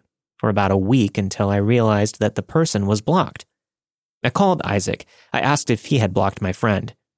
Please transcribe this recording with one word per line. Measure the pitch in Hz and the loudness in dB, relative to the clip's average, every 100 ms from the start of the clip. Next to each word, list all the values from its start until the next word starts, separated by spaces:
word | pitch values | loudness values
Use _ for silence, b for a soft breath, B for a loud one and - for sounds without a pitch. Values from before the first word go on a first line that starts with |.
| - _ _ _ | -14 _ _ _
for | 113 | -2
about | 101 98 | 0 2
a | 98 | 2
week | 95 131 101 - | 2 2 2 0
until | 98 - 101 | -4 -2 0
I | 101 | 2
realized | 101 120 110 104 107 - | 2 2 2 2 0 0
that | 104 - | -2 -2
the | |
person | - 160 165 - 101 | -4 -2 0 0 0
was | 151 | -2
blocked. | - 180 - - - _ _ _ _ _ _ _ | 0 0 -2 -8 -20 _ _ _ _ _ _ _
I | 123 | -4
called | - 196 175 | 0 2 0
Isaac. | - 101 - - - b b | 0 -2 -2 -6 -10 b b
I | - | -2
asked | 131 143 - | 0 0 0
if | 117 - | -2 0
he | 139 | 0
had | 104 | 0
blocked | 98 98 - | 0 0 -2
my | 95 | -6
friend. | 92 117 98 113 - _ | -2 0 0 -4 -14 _